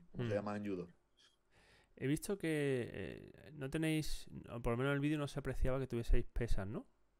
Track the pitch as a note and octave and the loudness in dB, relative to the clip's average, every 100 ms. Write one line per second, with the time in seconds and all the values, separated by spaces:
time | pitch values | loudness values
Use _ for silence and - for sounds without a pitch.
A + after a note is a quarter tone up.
0 | - - A#2 G2+ G#2 G#2 G#2 F#2 F2 - | -10 -4 -2 0 -2 -4 -4 -4 -6 -14
1 | _ _ - _ _ - - - _ - | _ _ -20 _ _ -20 -20 -20 _ -4
2 | C3 D#3 - - E3 D3+ C#3+ B2+ A2 - | -2 0 -2 -2 0 2 2 0 -2 -6
3 | D#2 G#1+ G1+ - - D3 C3+ D#3+ D#3+ D#3 | -8 -8 -14 -18 -16 -10 -4 0 2 2
4 | D3 - - - - A#2+ A#2+ A#2 C#3 C#3+ | 0 -2 -4 -12 -10 -4 0 2 2 2
5 | D3 D3+ C#3+ C#3+ C3+ - C3 C3 B2+ A#2 | 0 0 -2 -4 -2 2 2 2 0 -2
6 | - B2 - - A#2 - G2 D3+ - _ | 6 6 6 0 4 4 2 -6 -10 _
7 | _ | _